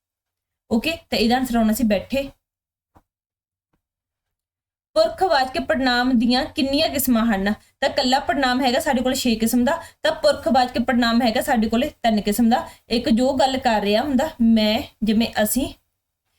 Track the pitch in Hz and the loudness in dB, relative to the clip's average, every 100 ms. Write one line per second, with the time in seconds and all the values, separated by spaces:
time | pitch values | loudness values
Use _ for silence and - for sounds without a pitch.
0 | _ _ _ _ _ _ - 226 302 330 | _ _ _ _ _ _ -4 -4 -2 -6
1 | - 240 226 247 254 233 220 220 226 196 | -6 -2 0 0 0 0 0 0 0 0
2 | - 269 277 - _ _ _ _ _ _ | -2 -6 -6 -12 _ _ _ _ _ _
3 | _ _ _ _ _ _ _ _ _ _ | _ _ _ _ _ _ _ _ _ _
4 | _ _ _ _ _ _ _ _ _ 302 | _ _ _ _ _ _ _ _ _ 0
5 | 330 - 370 294 262 - 262 247 262 240 | 0 2 2 2 0 -4 -2 0 0 2
6 | 254 254 233 247 294 - 269 277 320 269 | 2 2 2 2 -2 -4 -2 0 0 -2
7 | 262 233 233 196 196 214 _ - 269 285 | 0 2 2 0 -2 -4 _ -4 -4 0
8 | 254 269 277 285 262 247 269 254 311 254 | 0 0 0 -2 0 0 0 0 0 0
9 | 247 262 254 220 226 240 247 330 - - | 0 -2 0 0 0 2 0 -2 -6 -6
10 | 302 320 - - 320 262 247 294 233 240 | -4 0 0 0 2 2 2 -2 -2 0
11 | 240 233 247 226 - 247 220 226 294 - | 2 2 2 0 0 0 0 -2 -4 -4
12 | 233 208 202 208 233 254 330 - - 247 | -2 0 0 0 2 2 -2 -14 -6 -4
13 | 247 226 254 277 277 262 - 226 196 214 | 0 2 2 2 0 0 0 0 0 0
14 | 294 254 311 - 226 226 214 220 294 - | 0 0 -2 0 2 4 2 0 -4 -6
15 | 208 220 233 - 214 247 330 - _ _ | 0 0 0 0 -2 -2 -4 -8 _ _
16 | _ _ _ | _ _ _